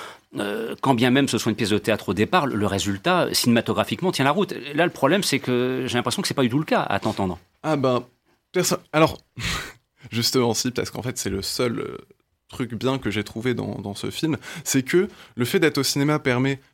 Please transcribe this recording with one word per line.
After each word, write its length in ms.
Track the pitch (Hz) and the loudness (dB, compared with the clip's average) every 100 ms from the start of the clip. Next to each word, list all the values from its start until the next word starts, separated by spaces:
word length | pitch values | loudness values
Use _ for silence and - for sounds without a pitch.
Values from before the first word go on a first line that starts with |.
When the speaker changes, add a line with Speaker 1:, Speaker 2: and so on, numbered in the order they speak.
| - - _ - | -16 -18 _ -6
Speaker 1:
euh, 360 | 104 107 113 - | -4 -4 -6 -2
quand 140 | 139 123 | 2 4
bien 160 | 123 | 4
même 160 | 131 139 | 4 2
ce 100 | 113 | 0
soit 140 | 120 | 0
une 40 | 107 | 0
pièce 140 | 107 | 0
de 80 | 104 | 2
théâtre 320 | - 104 - | 2 0 0
au 40 | 98 | 0
départ, 320 | 107 185 143 | 2 2 2
le, 80 | 107 | 0
le 100 | 101 | 0
résultat, 640 | 98 98 98 - 180 143 | 0 -2 -2 0 2 2
cinématographiquement, 800 | - 120 117 110 107 107 110 180 | 0 4 4 2 0 0 -2 -2
tient 140 | - 135 | 2 2
la 60 | |
route. 240 | 165 196 - 135 | 2 0 -4 -4
Là, 120 | 147 170 | 0 0
le 60 | |
problème, 300 | - 139 196 | 2 2 2
c'est 180 | - 135 | 2 0
que 440 | - 123 127 131 127 | 0 0 0 -2 -2
j'ai 100 | 120 | -2
l'impression 280 | 117 151 | -2 -2
que 40 | - | -2
c'est 60 | |
pas 80 | - | 2
du 80 | 123 | 2
tout 100 | 131 | 2
le 60 | 160 | 2
cas, 160 | 233 | 0
à 180 | - 98 | 2 0
t'entendre. 380 | 113 101 95 82 _ _ | -2 -2 -2 -4 _ _
Speaker 2:
Ah 160 | 151 151 | -2 0
ben, 260 | 131 123 120 _ _ _ _ 185 | 2 0 -2 _ _ _ _ -2
Perso-, 220 | 175 - - | 0 -2 -2
alors, 240 | 151 160 - _ - - - - | 2 2 2 _ -10 -6 -6 -8
<laughs> 460 | - _ _ 123 | -16 _ _ -8
justement, 420 | 110 113 131 120 | -4 0 2 2
si, 180 | 107 127 | 2 -2
parce 180 | 117 104 | -4 -6
qu'en 120 | 107 | -6
fait, 160 | 117 120 | -8 -6
c'est 120 | - | -4
le 120 | 98 | -4
seul, 360 | 98 - 123 113 | -4 -2 -2 -2
euh, 200 | - - - _ _ _ _ | -6 -10 -16 _ _ _ _
truc 260 | - 123 | -8 -6
bien 260 | 113 123 135 | -4 -2 -2
que 120 | 110 | -2
j'ai 140 | 104 101 | -4 -4
trouvé 280 | 113 123 | -4 -2
dans, 220 | 110 104 101 | -2 -4 -6
dans 140 | 101 101 | -8 -8
ce 140 | 104 | -8
film, 260 | - 160 131 - 170 | -4 -2 -2 -6 -10
c'est 180 | - 139 | -2 0
que 280 | 127 175 202 - - - | 2 2 2 -4 -12 -4
le 80 | |
fait 160 | 120 196 | 0 2
d'être 200 | 156 143 | 2 2
au 40 | |
cinéma 360 | 127 147 143 151 | 0 2 2 2
permet 420 | 135 123 135 139 _ | 2 2 0 -2 _